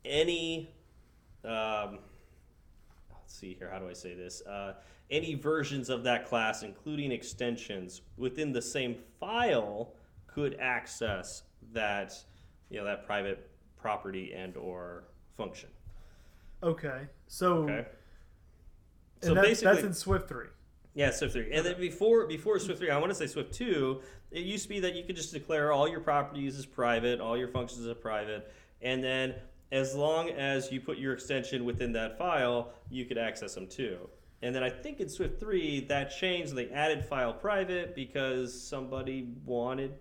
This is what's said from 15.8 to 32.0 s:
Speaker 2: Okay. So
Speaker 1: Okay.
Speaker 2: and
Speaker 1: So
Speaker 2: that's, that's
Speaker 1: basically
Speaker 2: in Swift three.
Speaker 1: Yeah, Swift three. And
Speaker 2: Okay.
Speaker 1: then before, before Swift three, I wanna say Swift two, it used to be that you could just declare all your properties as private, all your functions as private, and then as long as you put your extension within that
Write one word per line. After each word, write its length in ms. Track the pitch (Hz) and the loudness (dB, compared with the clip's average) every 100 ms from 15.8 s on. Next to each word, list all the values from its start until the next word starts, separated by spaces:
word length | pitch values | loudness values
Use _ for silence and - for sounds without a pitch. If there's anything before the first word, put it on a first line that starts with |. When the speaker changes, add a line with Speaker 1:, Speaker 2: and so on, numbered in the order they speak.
| - - - - - - - - | -16 -16 -18 -20 -20 -20 -20 -2
Speaker 2:
Okay. 460 | 170 165 147 131 143 - - | 0 0 -4 -6 -10 -16 -16
So 360 | - 180 170 | 2 4 6
Speaker 1:
Okay. 100 | 151 107 | 4 0
Speaker 2:
and 80 | 123 - - - - - - - - - - - - - | -4 -14 -20 -20 -20 -20 -20 -20 -20 -20 -20 -20 -20 -2
Speaker 1:
So 120 | 175 | 6
Speaker 2:
that's, 140 | 170 208 | 8 10
that's 140 | 226 | 8
Speaker 1:
basically 260 | 196 170 202 | 8 8 6
Speaker 2:
in 60 | |
Swift 340 | 170 190 190 - | 0 2 2 2
three. 200 | - - - - - - | -8 -10 -16 -20 -20 -10
Speaker 1:
Yeah, 180 | 147 139 | 2 4
Swift 220 | - 143 | 4 0
three. 120 | - 110 | 0 2
And 80 | 151 | 2
Speaker 2:
Okay. 80 | 175 | 2
Speaker 1:
then 100 | 180 | 0
before, 480 | 175 - 220 226 160 | -4 4 8 8 6
before 320 | 156 208 202 | 0 2 2
Swift 200 | 196 170 | 2 -2
three, 100 | 170 | 2
I 80 | 143 | 4
wanna 180 | 175 | 2
say 120 | 196 156 | 0 -2
Swift 260 | 156 143 | -2 -4
two, 480 | - 240 160 131 135 - - - | -2 2 4 2 0 -6 -18 -10
it 100 | 170 | -6
used 200 | 185 208 | -4 -4
to 60 | - | -4
be 100 | 202 | -2
that 140 | 180 | -2
you 80 | 175 | -2
could 120 | 175 | -6
just 160 | 175 147 | -6 -6
declare 380 | 156 - 156 147 | -8 0 2 4
all 160 | 139 156 | 6 4
your 140 | 160 | 4
properties 580 | - 143 139 143 139 139 | 2 2 2 -4 -4 -4
as 60 | |
private, 540 | 131 - 120 117 120 120 | -8 2 4 6 4 2
all 180 | 110 120 | 0 0
your 100 | 123 | 0
functions 380 | 123 117 123 | -2 -4 -6
as 100 | 117 | -8
private, 560 | 113 110 107 107 107 - - - - | -6 -2 -2 -2 -6 -8 -18 -20 -6
and 220 | 123 131 | -2 0
then 320 | 131 131 131 127 - - - | 0 0 0 -4 -14 -20 -2
as 240 | 135 135 | 0 2
long 340 | 139 151 160 170 | 2 4 4 0
as 400 | 135 139 135 123 | -2 0 0 0
you 100 | 131 | -6
put 160 | 143 143 | -4 -2
your 160 | 135 | -2
extension 500 | 127 - 135 117 131 | -2 0 -2 0 0
within 300 | 120 117 120 | 0 0 0
that 240 | 113 | 0